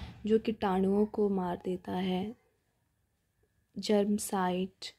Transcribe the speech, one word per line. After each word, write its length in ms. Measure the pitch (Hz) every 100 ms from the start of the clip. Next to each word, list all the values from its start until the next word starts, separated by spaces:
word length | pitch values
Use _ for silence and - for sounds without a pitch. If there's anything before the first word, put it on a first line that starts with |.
| - - 208
जो 140 | 220
कीटाणुओं 680 | 226 220 208 185 190 202 214
को 240 | - 208
मार 320 | 196 180 180 190
देता 260 | 180 202
है, 440 | 185 185 185 208 247 _ _ _ _ _ _ _ _ _ _ _ _ _ -
जर्मसाइड, 920 | 196 208 202 208 - 196 180 180 190 - -